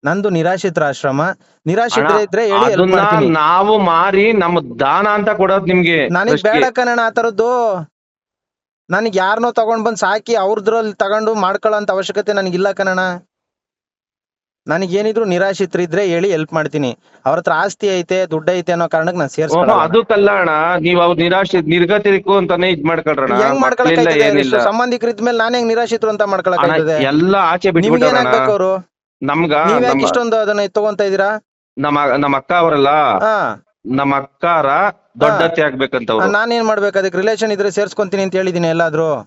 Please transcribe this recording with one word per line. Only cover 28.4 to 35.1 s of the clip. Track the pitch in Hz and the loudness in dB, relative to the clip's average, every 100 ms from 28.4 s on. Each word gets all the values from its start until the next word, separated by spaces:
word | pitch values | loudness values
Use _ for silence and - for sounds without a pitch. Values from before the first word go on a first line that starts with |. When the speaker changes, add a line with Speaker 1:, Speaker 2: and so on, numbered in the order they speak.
| - | 2
Speaker 1:
ಅವ್ರು? | 202 185 190 180 _ _ _ | 0 0 -2 -6 _ _ _
Speaker 2:
ನಮ್ಗ | 135 147 170 | -4 -2 0
Speaker 1:
ನೀವ್ | 147 165 | 2 2
ಯಾಕೆ | 208 247 | 2 2
Speaker 2:
ನಮ್ಮ | 277 | 0
Speaker 1:
ಇಷ್ಟೊಂದು | 269 247 240 226 | 0 0 0 -2
ಅದನ್ನ | 208 208 202 | 0 -2 -2
ತಗೊಂತ | 214 214 202 | -2 -2 -2
ಇದೀರಾ? | 202 190 196 214 _ _ _ - | -2 0 -2 -4 _ _ _ -6
Speaker 2:
ನಮ್ಮ, | 143 147 143 131 | -2 0 0 0
ನಮ್ಮ | 143 139 | 0 -2
ಅಕ್ಕ | - | 0
ಅವರಲ್ಲ, | 175 165 151 139 151 143 98 | 0 2 2 2 2 2 0
Speaker 1:
ಹಾ. | 208 214 143 104 _ _ - | 0 0 -2 -6 _ _ -6
Speaker 2:
ನಮ್ಮ | 131 139 139 | -4 -2 -2
ಅಕ್ಕಾರ | 135 _ 170 165 139 147 202 - _ | -6 _ -2 0 0 0 -2 -4 _